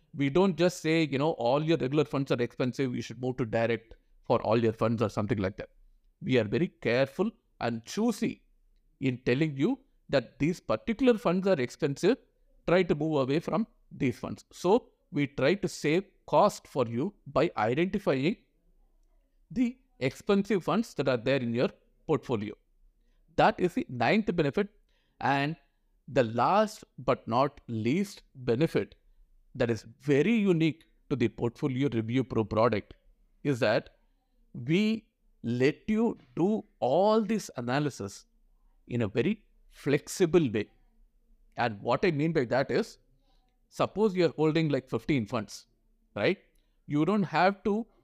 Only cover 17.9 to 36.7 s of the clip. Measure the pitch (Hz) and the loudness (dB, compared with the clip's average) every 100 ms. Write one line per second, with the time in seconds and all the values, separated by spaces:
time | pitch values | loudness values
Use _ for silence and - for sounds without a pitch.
17.9 | 202 180 135 147 247 _ _ _ _ _ | -2 -2 0 0 -4 _ _ _ _ _
18.9 | _ _ _ _ _ _ 185 240 254 _ | _ _ _ _ _ _ -2 -2 -2 _
19.9 | _ 131 - - 196 196 202 156 180 233 | _ -4 -4 0 0 2 -2 0 -2 -2
20.9 | - 135 123 107 135 120 117 - - _ | -2 0 0 0 0 0 0 -2 -4 _
21.9 | _ - 151 - 113 101 - _ _ _ | _ -2 -2 0 -4 -4 -10 _ _ _
22.9 | _ _ _ _ - 165 - 180 - - | _ _ _ _ 2 2 2 -2 -2 -6
23.9 | 123 120 202 208 175 143 190 196 - _ | -2 2 2 2 0 0 0 -4 -8 _
24.9 | _ _ _ 123 139 143 160 _ _ _ | _ _ _ -2 0 0 -4 _ _ _
25.9 | _ - 131 117 117 135 196 214 - - | _ -2 0 2 2 2 2 0 -4 -20
26.9 | - 127 123 - 120 147 - - 113 110 | -8 -4 -2 0 0 0 -2 -10 -4 0
27.9 | 165 202 - - 135 123 117 160 - 101 | 0 -2 -8 -20 -10 -2 0 0 0 -4
28.9 | - _ _ _ _ _ 147 120 110 113 | -10 _ _ _ _ _ -4 -2 -2 -6
29.9 | - 147 139 175 233 202 165 160 - _ | -10 0 2 4 2 2 2 2 -2 _
30.9 | _ _ 135 117 - 120 - 147 127 139 | _ _ -2 -2 0 -4 -2 -4 -2 -2
31.9 | 117 110 127 123 117 104 107 120 107 - | -2 -2 -2 -2 -2 0 2 2 2 -4
32.9 | - _ _ _ _ 143 120 117 127 - | -16 _ _ _ _ -4 0 2 0 -2
33.9 | _ _ _ _ _ _ - 123 175 214 | _ _ _ _ _ _ -12 -2 2 2
34.9 | 220 - _ _ _ 117 123 135 151 - | -2 -8 _ _ _ -6 0 2 0 -2
35.9 | 214 233 - - - 185 214 - | 0 0 -2 -10 -2 0 -2 -6